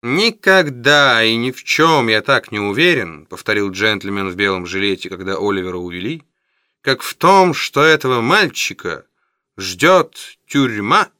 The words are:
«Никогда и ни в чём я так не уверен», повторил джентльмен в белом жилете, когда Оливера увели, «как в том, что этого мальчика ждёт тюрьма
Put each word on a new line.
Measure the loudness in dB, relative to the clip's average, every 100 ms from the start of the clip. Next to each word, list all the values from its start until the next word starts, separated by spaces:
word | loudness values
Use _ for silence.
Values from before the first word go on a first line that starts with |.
«Никогда | -4 -2 -2 -2 2 4 2 -2 2 4 4 4
и | 2 0
ни | -4
в | -8
чём | -6 0 2 2 2
я | 0
так | 2 -2 -2
не | -6
уверен», | -4 0 0 0 -4 -12 -18
повторил | -14 -4 -2 -2
джентльмен | -2 -2 -2 -6 -6 -6
в | -2
белом | -2 -2 -4
жилете, | -4 -2 -4 -6
когда | -10 -8 -4
Оливера | -2 -2 -4 -8
увели, | -10 -10 -10 -10 _ _ _ _ _ _
«как | -4 -4
в | -6 -2
том, | 4 6 4
что | 0 -4 2
этого | 4 4 2 -2
мальчика | 0 0 0 -4 -8 -6 -10 -10 _ _ _ _ _ -14
ждёт | -12 0 4 4 2 -8 -20 -20 _
тюрьма | 0 0 0 0 0 0 _